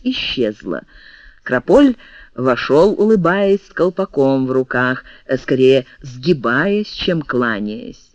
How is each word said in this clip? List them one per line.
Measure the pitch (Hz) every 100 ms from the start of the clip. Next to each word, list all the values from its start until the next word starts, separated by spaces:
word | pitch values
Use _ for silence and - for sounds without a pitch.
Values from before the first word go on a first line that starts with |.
исчезла. | 247 254 - - 110 107 - 73 - - - - - - -
Краполь | 127 - 226 277 233 - - -
вошел, | - 131 120 - 139 190 -
улыбаясь, | 214 220 165 196 196 202
с | -
колпаком | - 175 180 196 - 135 135 131
в |
руках, | 131 127 127 127 127 - - -
э, | 131
скорее | - 131 131 135 127 -
сгибаясь, | 135 123 139 156 117 127 190 208 214
чем | - - 170
кланяясь. | 143 123 120 104 104 110 - - _